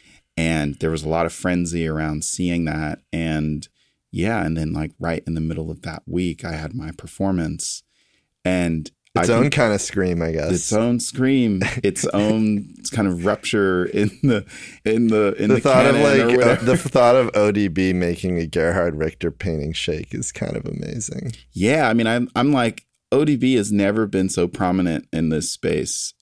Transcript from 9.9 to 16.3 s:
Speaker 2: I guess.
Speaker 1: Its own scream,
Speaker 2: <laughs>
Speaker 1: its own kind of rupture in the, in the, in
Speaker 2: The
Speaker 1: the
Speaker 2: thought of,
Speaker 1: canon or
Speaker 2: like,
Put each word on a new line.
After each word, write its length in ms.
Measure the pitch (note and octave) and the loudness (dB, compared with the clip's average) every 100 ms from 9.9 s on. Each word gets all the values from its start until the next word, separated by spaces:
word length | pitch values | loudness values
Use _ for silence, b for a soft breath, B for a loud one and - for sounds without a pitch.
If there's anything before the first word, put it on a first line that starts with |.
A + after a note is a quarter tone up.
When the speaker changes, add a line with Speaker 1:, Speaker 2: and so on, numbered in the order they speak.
| G2+ F#2 E2+ | -2 0 0
Speaker 2:
I 80 | E2 | -2
guess. 200 | D#2+ D#2 | -2 -2
Speaker 1:
Its 220 | F2+ - | -2 0
own 260 | G#2+ A#2 A#2+ | 0 2 0
scream, 600 | - - C3 C3+ A#2 F#2+ F#2+ | -2 -2 2 2 2 0 -2
Speaker 2:
<laughs> 120 | - | -2
Speaker 1:
its 220 | G2+ F2 - | -2 -2 -2
own 680 | G2+ G#2+ A2 G#2+ G#2 - - - | 0 2 2 2 0 -4 -12 -6
kind 160 | A2+ G2+ | -2 0
of 180 | F2 F#2 | 0 0
rupture 600 | G#2 - A2 F#2+ F2+ F2+ | -2 0 2 2 2 0
in 240 | - G#2 - | 0 -2 0
the, 200 | C#3 G#2+ - B B B A2 | 0 0 -2 B B B -2
in 220 | A2+ A#2 | 2 4
the, 280 | G#2+ G#2 - | 4 2 2
in 120 | G#2 | 2
Speaker 2:
The 60 | A2+ | 2
Speaker 1:
the 60 | |
Speaker 2:
thought 240 | C#3+ B2+ C3+ | 4 6 6
of, 100 | C#3 | 6
Speaker 1:
canon 60 | |
or 240 | C#3+ C3+ | 4 4
Speaker 2:
like, 80 | A#2 | 4